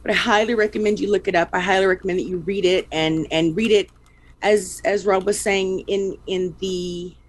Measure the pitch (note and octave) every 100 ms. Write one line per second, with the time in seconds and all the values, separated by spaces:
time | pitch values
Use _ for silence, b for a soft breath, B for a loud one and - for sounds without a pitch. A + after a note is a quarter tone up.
0 | - - A#3 G#3+ A3 A#3 G#3+ G#3+ G#3+ G#3
1 | G3 G3+ F#3+ F3+ E3+ F#3 F#3 F#3+ F#3+ F#3
2 | F#3+ F3+ F3 F3+ D#3+ G3+ F3+ F#3 - D#3
3 | D#3+ D#3+ D#3 D#3+ E3 D#3+ A3+ G#3 F3+ -
4 | b b b b G3+ G#3+ F#3 - - G3+
5 | F#3 F#3+ F#3+ G#3 A3 G3 F#3+ F#3+ - G3
6 | G3 - - F#3 F#3 D#3+ F#3+ F#3 F3+ F3
7 | F3 D#3+